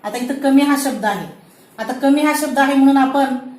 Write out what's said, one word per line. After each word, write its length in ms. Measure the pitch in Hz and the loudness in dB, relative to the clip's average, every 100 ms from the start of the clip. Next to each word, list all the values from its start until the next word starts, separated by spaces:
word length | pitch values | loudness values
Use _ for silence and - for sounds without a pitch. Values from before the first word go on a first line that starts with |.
आता 140 | 208 240 | -10 -8
इथं 220 | 254 269 | -6 -4
कमी 220 | 277 269 | 2 4
हा 140 | 285 269 | 4 0
शब्द 220 | 262 214 214 | -2 -4 -4
आहे. 220 | 180 160 - _ _ _ - | -4 -10 -18 _ _ _ -12
आता 160 | 226 | -10
कमी 280 | 254 277 294 | -2 0 2
हा 120 | 294 294 | 2 0
शब्द 200 | 302 262 | -2 0
आहे 140 | 277 | 2
म्हणून 240 | 277 269 277 | 4 4 4
आपण 380 | 262 277 269 254 - | 2 0 -2 -4 -10